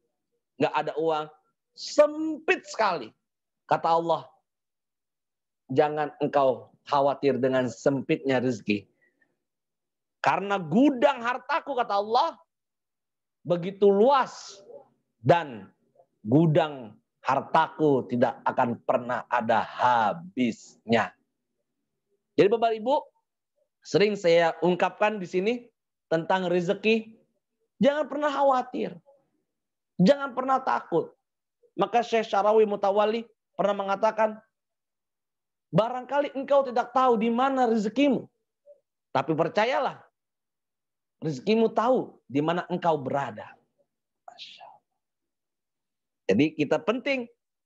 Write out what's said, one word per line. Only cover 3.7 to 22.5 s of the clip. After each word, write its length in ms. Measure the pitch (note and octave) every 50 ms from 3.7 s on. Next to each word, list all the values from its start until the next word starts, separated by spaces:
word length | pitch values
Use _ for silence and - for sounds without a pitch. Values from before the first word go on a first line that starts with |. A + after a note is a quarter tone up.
| C#3+ D#3 - E3 E3 E3+
Allah, 240 | E3+ E3 D#3+ D3 C#3 - _ _ _ _ _ _ _ _ _ _ _ _ _ _ _ _ _ _ _ _ _ _ _ _ _ _ _ -
"Jangan 480 | C3 C3+ D3+ D3 D3+ D3+ D3+ C#3+ - - D3
engkau 480 | C#3 C#3 C#3+ C3+ C3 A#2+ A2+ A2 - _ _ _ -
khawatir 480 | C#3+ C#3+ C#3 C#3+ C3+ - - C#3 B2+
dengan 320 | A#2+ B2+ C3 C3 C3 B2+ B2
sempitnya 720 | - - - D3 C#3 C3+ A2 - D#3+ - - C3+ C3 B2+
rezeki. 480 | A#2 C3 B2 G#2 F#2 - G#2 G#2 - _ _ _ _ _ _ _ _ _ _ _ _ _ _ _ _ _ _ _ _ _ _ _ _ _ _ _ -
Karena 320 | C3+ C#3+ E3+ F#3+ G3+ G3+
gudang 640 | G3 F3+ D3+ D3 A3 C4+ D4+ C#4+ A#3+ A#3 D4 C#4 B3
hartaku," 560 | A#3 A#3 B3 B3+ B3+ - C#4+ D#4+ - C#4 C#4
kata 240 | A#3+ A#3 - G3+ G3+
Allah, 380 | G#3 G#3+ A3+ B3+ D#4 E4 D4 - _ _ _ _ _ _ _ _ _ _ _ _ _ _ _ _ _ _ _ _ -
"begitu 480 | - F3 F3 E3 F#3+ G3 G3 G#3 G3+
luas 720 | G3 G3 G#3+ B3+ C#4+ C4+ B3 - - - - - - - - - - - - _ _ _ _ _ _ _
dan 480 | A2 B2 E3+ E3+ E3 D3 B2 G#2 F#2+ - _ _ _ _ _ _ _ _ _ _ -
gudang 720 | G#2+ A#2+ D3+ E3+ E3 D3 F3 E3+ D#3 D3 C3+ A#2+ G#2 G#2 _ _ _ _ _ -
hartaku 800 | - C3 C3+ A#2 - - E3 D#3+ D#3 - - D#3 D3+ C#3 B2+ A#2 -
tidak 320 | B2+ A#2+ B2+ A#2 A2 - -
akan 320 | C3 - - B2+ A#2+ A#2 - _
pernah 400 | - C3 B2+ B2 A#2+ B2 A2+ - -
ada 320 | - B2 A2+ A2+ A2+ G#2+
habisnya." 1500 | G#2 - - - - B2 B2 A#2 A2 G#2 F2 E2+ E2+ F#2 - B2+ B2+ A#2 G#2+ - - - - _ _ - A2+ A2+ G2+ F2+ - _ _ _ _ _ _ _ _ _ _ _ _ _ _ _ _ _ _ _ _ _ _ _ _ -
Jadi 100 | D#3+
Bapak 240 | G3+